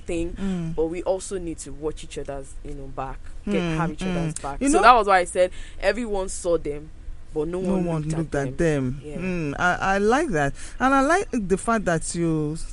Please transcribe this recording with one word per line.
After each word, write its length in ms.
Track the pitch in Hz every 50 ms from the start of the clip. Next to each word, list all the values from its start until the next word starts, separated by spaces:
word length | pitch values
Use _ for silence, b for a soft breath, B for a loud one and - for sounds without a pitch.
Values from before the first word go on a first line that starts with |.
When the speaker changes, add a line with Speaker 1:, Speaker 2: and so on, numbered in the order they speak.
| -
Speaker 1:
thing, 300 | - 180 165 170 175 175 190
Speaker 2:
Mm. 360 | 190 196 190 175 165 165 165
Speaker 1:
but 100 | 160 160
we 160 | 165 170 180
also 360 | - - 190 190 185 - 208 185
need 200 | 175 165 156 -
to 120 | - 147
watch 320 | 135 139 151 156 156 - -
each 140 | - - 156
other's, 280 | 139 - 139 139 139 - - - -
you 100 | 147 147
know, 120 | 143 135 131 -
back, 240 | 143 135 135 127 - - - - - -
get, 80 | 208 202 190
Speaker 2:
Mm, 140 | 175 170 160 160
Speaker 1:
have 120 | 165 160
each 100 | 190 -
other's 320 | 180 190 180 170 165 156 156
Speaker 2:
mm. 80 | -
Speaker 1:
back. 180 | - 180 - -
Speaker 2:
You 80 | 254 277
Speaker 1:
So 80 | 294 359
Speaker 2:
know 40 |
Speaker 1:
that 100 | 403 - 254
was 120 | 233 208
why 120 | 202 196 185
I 40 | 180
said 260 | 185 - 185 180 185 B B B B B B
everyone 480 | - 190 208 220 247 220 202 196 185 190
saw 280 | - - - 180 170 160
them, 320 | 160 156 147 147 151 156 - - - - - - - - -
but 140 | 156 151 165
no 120 | 175 180
Speaker 2:
No 120 | 185 185 190
Speaker 1:
one 100 | 185 175
Speaker 2:
one 180 | 170 165 156
Speaker 1:
looked 140 | 151 151 156
Speaker 2:
looked 180 | 165 160 - -
Speaker 1:
at 140 | 143 139 131
Speaker 2:
at 100 | 131 -
Speaker 1:
them. 420 | 170 165 151 143 131 127 131 147
Speaker 2:
them. 0 | 131
Speaker 1:
Yeah. 120 | 151 151 165
Speaker 2:
Mm, 360 | 175 185 180 175 160 143 139 -
I, 360 | 170 180 175 - - 190 196
I 20 | 196
like 300 | 202 214 233 277 330 311
that. 240 | 185 151 143 139 135 B B B B B
And 140 | 247 262 277
I 80 | 277
like 260 | 262 285 330 381 415 -
the 260 | - 254 202 170 190 185
fact 260 | - - 226 226 185
that 300 | 180 170 160 - - -
you, 420 | 170 170 165 160 156 151 147 156 160 - -